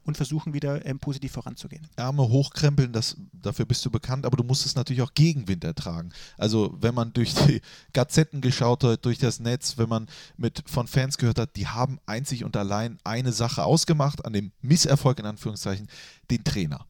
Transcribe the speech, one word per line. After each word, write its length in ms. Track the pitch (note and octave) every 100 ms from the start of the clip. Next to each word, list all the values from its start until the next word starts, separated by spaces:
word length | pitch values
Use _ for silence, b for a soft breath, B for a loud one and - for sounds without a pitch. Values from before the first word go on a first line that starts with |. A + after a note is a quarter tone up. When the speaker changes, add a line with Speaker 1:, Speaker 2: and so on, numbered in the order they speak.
Speaker 1:
und 140 | - D3
versuchen 360 | C3 D3+ E3
wieder, 320 | C#3+ C#3+ D3 D3+
ähm, 140 | C3+
positiv 320 | D3 C#3 C3
voranzugehen. 560 | B2+ - A#2+ - - - -
Speaker 2:
Ärmel 320 | B2 C#3+ A#2+
hochkrempeln, 640 | B2+ C#3 - D3 C#3 B2+
das, 240 | A#2 - - G2
dafür 340 | F2+ G2+ G#2 A2+
bist 180 | A#2+ A#2
du 40 |
bekannt, 360 | A2 - C3 B2
aber 120 | A#2+
du 60 |
musst 220 | A#2+ C3+ -
es 100 | -
natürlich 260 | - C3
auch 120 | A#2+ -
Gegenwind 480 | E3 D3 F#2+ F2+
ertragen. 480 | E2+ D#2+ F#2 E2 E2+ B B B
Also 380 | G#2+ A2 G2 -
wenn 120 | A#2
man 200 | B2 A2+
durch 200 | A#2+ A2+
die 280 | - C#3+ A#2+ B B B
Gazetten 480 | C3 B2+ - D#3 C#3+
geschaut 420 | B2+ - A#2+ A#2+
hat, 220 | B2 A2+ B2
durch 120 | A2+
das 220 | B2 -
Netz, 380 | A#2 B2 - -
wenn 120 | A2+
man 180 | A2+ A2 B B B
mit, 240 | A#2 - -
von 200 | C3 A#2+
Fans 300 | C#3 C3 -
gehört 220 | A#2+ A#2
hat, 160 | A2+ -
die 120 | -
haben 300 | A#2 C3 C3 -
einzig 380 | A2 D3 A#2+
und 120 | A2 G#2+
allein 420 | G2 G#2 A#2 - F#2
eine 260 | A#2 B2+
Sache 320 | A2 A#2+ -
ausgemacht, 600 | D#2+ E3 - D#3 C#3+ - -
an 80 |
dem 180 | G#2 G2+ -
Misserfolg 560 | B2 F3 D#3 C#3 C#3 B2
in 80 | G#2+
Anführungszeichen, 640 | G#2+ A2+ G#2 G#2 G2 G#2 B B B -
den 140 | A#2+
Trainer. 420 | - G#2 D#2+ C2+ -